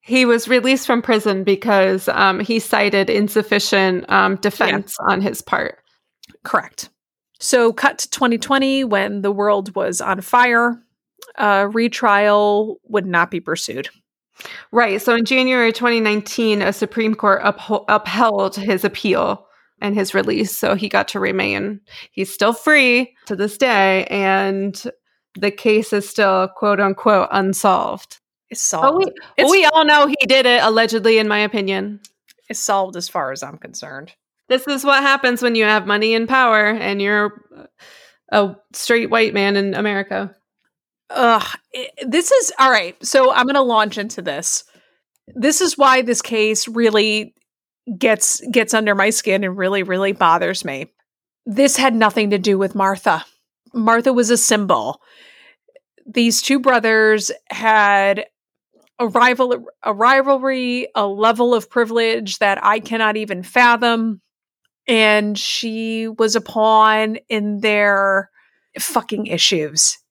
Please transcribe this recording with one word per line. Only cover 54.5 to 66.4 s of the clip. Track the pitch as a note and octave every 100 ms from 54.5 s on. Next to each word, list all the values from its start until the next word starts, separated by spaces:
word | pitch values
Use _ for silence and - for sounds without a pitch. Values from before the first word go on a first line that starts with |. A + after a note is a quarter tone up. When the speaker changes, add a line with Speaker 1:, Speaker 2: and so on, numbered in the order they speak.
| G#3+ F#3+ C#3 A2 - _ _ - _ - _ _ _ _ _ -
Speaker 2:
These | A3+ A#3 A3
two | - C4+
brothers | C4 B3 A3 A3 G#3+ G#3+ - - _
had | - A3 A3 G3+ G3+ G3 G3 - _ _ _ _ _ _ _
a | A#3
rival-, | A#3+ B3 B3 B3+ A#3+ A#3 _
a | -
rivalry, | G3+ A#3 C4+ C4+ C4+ C4 C4 B3 B3 B3 A3+
a | G3+
level | G3+ A3 A3+ B3
of | A#3 -
privilege | B3 A3+ A#3 A3+ A3+ G3+ -
that | G#3 G3
I | - A3+
cannot | - A3+ A3 G#3+
even | G#3 F3+
fathom. | F3+ B3 A#3+ A#3 A#3+ A3+ A3+ G3 _ _ _ _ _ _ -
And | A3+ G#3+ G#3+ G#3 G#3
she | - - A#3 A3 A3+ A3+ A3+
was | A3 A3
a | A3